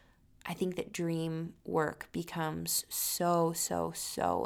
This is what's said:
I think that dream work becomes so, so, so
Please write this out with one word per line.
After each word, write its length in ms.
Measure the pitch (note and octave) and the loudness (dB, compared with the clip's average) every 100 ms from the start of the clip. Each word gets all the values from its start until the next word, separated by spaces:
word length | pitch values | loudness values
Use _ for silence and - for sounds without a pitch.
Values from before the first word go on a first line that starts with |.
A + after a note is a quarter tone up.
| _ _ _ - - | _ _ _ -16 -10
I 80 | |
think 220 | F3 F#3 F3 | -2 -2 -2
that 180 | - | -6
dream 600 | - E3+ E3 E3 D#3+ E3 - | -2 -2 0 -2 -4 -6 -10
work 460 | - E3 D3+ - - | -2 0 0 -2 -8
becomes 720 | E3+ E3+ F3 D#3+ D#3+ E3 - - | -6 -6 -2 -2 -2 -2 -2 -2
so, 640 | - - - F3 F3 E3 | -4 -2 2 4 6 4
so, 380 | E3 - F3 E3 E3 | 2 0 0 0 -2
so 500 | - - F2 F2 | -6 0 2 2